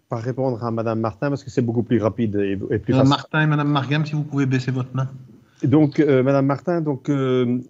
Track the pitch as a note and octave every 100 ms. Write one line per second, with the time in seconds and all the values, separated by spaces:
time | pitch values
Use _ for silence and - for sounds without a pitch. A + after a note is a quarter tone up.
0 | - A#2 A#2+ B2 C3 A#2 A#2+ A2+ A2+ A2
1 | A2+ - C#3+ C#3+ - - A#2 A#2 G#2+ A#2
2 | G#2+ G2+ A2+ G2+ G2+ G2 G#2+ A2 - C3
3 | C3+ C#3 - D#3 D#3 D3 C#3+ D3 B2+ D3
4 | D3+ D3+ C#3+ C#3 C3+ B2+ B2+ B2+ B2+ B2+
5 | C3 - - - _ _ C#3 C#3+ D3 D3+
6 | D3+ C3 C3 C#3 C3+ C3+ - E3+ D3+ C3+
7 | - C#3 C3 B2+ B2 B2 -